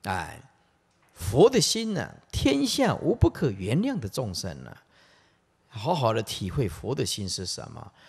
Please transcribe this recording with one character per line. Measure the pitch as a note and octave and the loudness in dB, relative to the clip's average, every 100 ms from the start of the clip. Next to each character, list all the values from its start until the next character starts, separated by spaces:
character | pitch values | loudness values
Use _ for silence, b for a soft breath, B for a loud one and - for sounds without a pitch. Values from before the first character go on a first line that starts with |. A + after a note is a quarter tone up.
| G2+ | -6
哎， | F#2 D#2 D#2 - _ _ _ _ _ _ | -4 -6 -12 -20 _ _ _ _ _ _
佛 | - - A#2 A3+ | -10 -2 6 6
的 | C4 | 6
心 | - A3 A3+ | 2 0 -2
呢， | F#3 F2 - _ | -4 -6 -10 _
天 | - C#4 C#4 C4 | 0 2 4 2
下 | - A#3+ G#2+ | 2 2 2
无 | D3 | 0
不 | A#3 - | 4 4
可 | - C#3 | 4 0
原 | G2 G2 C#3 | 0 0 0
谅 | B3+ A3+ | 0 -2
的 | G2+ | -4
众 | - A2+ | -4 -6
生 | F2 F#2 C#2 | -6 -8 -10
呢。 | B1 - _ b b b b b b _ _ | -14 -18 _ b b b b b b _ _
好 | A2 A#2+ | -6 -2
好 | F3 A#2 | 2 2
的 | A2+ | 2
体 | G#2+ - F#2+ | 0 -4 -4
会 | C#3+ G#2+ | -2 -2
佛 | - G2+ D3 | -4 -4 -2
的 | A2 | -2
心 | - F#2+ | -4 -4
是 | - F#2 | -6 -6
什 | - - | -8 -10
么。 | - - - | -14 -16 -20